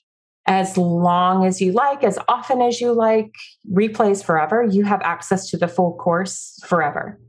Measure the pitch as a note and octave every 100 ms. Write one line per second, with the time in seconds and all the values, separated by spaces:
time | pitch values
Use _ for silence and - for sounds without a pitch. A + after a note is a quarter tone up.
0 | _ _ _ _ - F#3+ F#3 F#3 F3 E3+
1 | F3 F3 F3+ F#3+ F#3 F#3 F#3 G#3+ C#4 C#4
2 | G#3+ G3 - A#3+ - B3+ A#3+ A#3+ A#3+ A3+
3 | A3 A3 G#3+ - - _ - F#3 A3 G#3+
4 | G#3 G3 - D#3+ D3+ A3+ A#3 F#3+ G3+ G3
5 | E3+ E3 - F#3 - E3+ F3 - F3 F3
6 | F3 E3+ F#3+ - - - - F3 D3 -
7 | - -